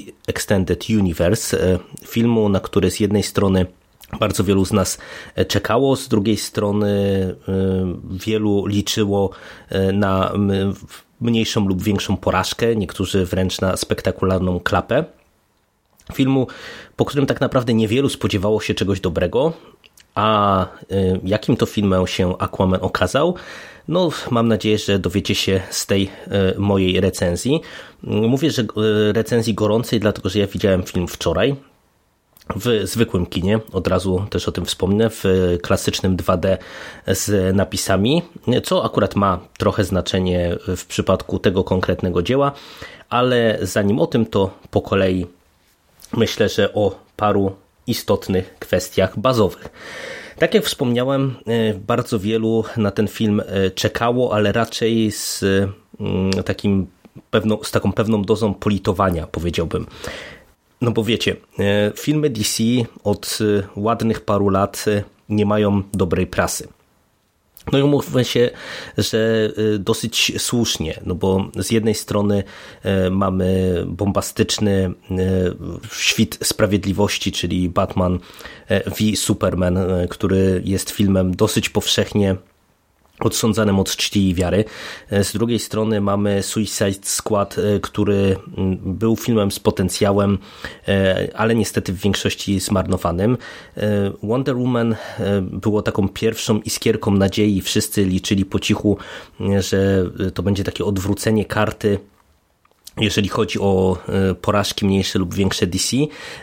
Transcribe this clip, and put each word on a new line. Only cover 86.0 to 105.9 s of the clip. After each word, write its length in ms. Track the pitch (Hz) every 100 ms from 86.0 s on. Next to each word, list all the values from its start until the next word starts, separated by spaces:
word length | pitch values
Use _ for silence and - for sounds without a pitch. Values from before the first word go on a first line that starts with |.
mamy 420 | 101 101 101 101
Suicide 560 | - 113 104 - 101 98
Squad, 560 | - - - 104 101 -
e, 220 | 101 101
który, 560 | - - 101 101 98 92 - 95
m, 200 | 95 92
był 320 | - 92 113 113
filmem 360 | - 113 101
z 80 | -
potencjałem, 800 | 107 - 92 - 101 101 101 98 - - - - -
e, 400 | 98 95 92 95 -
ale 200 | 110 117
niestety 380 | 104 113 101
w 80 | 92
większości 580 | 101 92 101 - - 98
zmarnowanym. 800 | - 95 92 92 87 85 104 123 - - - -
E, 340 | 104 101 98 -
Wonder 340 | 104 123 135 123
Woman, 360 | 123 123 117
e, 40 | 110 - - 92 101
było 400 | 92 95 110 104
taką 280 | - - 98
pierwszą 500 | - 110 110 - 104
iskierką 520 | - - 117 104 110
nadziei. 500 | 98 98 - 104 95
Wszyscy 440 | - 107 - - 92
liczyli 400 | 92 - 98 95
po 140 | 101
cichu, 380 | - 104 104 98 - - - -
e, 200 | 98 98
że, 440 | 92 98 98 98 90 -
e, 120 | 95
to 120 | 90
będzie 200 | 92 98
takie 220 | 92 - 87
odwrócenie 600 | 98 95 98 - 110 95
karty, 540 | 107 104 - 104 98 - _ _ _ _ _ _ _ - -
jeżeli 320 | 104 - 98
chodzi 300 | - 110 113
o, 380 | 101 95 92 90 -
e, 280 | 98 95 90
porażki 500 | - 101 98 - 101
mniejsze 340 | 98 92 -
lub 160 | 90 92
większe 320 | 95 - 95
D 120 | 90
C, 180 | -